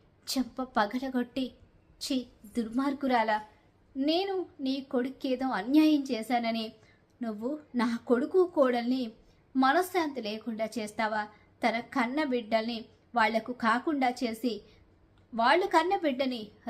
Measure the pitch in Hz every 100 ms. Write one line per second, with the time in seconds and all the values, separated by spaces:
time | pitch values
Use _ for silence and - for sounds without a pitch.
0 | _ _ - 269 247 - 254 - 208 247
1 | 269 254 240 - 247 - - _ _ -
2 | - 262 240 - 208 240 226 233 277 269
3 | 269 247 214 214 - - _ _ _ 269
4 | 277 330 392 381 339 - 262 269 269 254
5 | 254 262 277 247 262 214 214 294 311 302
6 | 269 226 220 240 233 226 220 - _ _
7 | _ - 233 208 233 302 - 247 233 233
8 | - 247 302 370 359 - 262 240 233 262
9 | 226 - _ _ _ 262 262 302 359 370
10 | 311 277 208 220 240 220 220 233 214 -
11 | 220 214 214 - _ - 233 226 240 269
12 | 233 277 311 247 214 220 226 233 226 _
13 | _ 240 220 226 220 247 226 233 294 294
14 | 262 247 247 220 247 208 - - _ _
15 | _ _ - 226 233 330 381 330 330 392
16 | 320 254 269 247 208 - -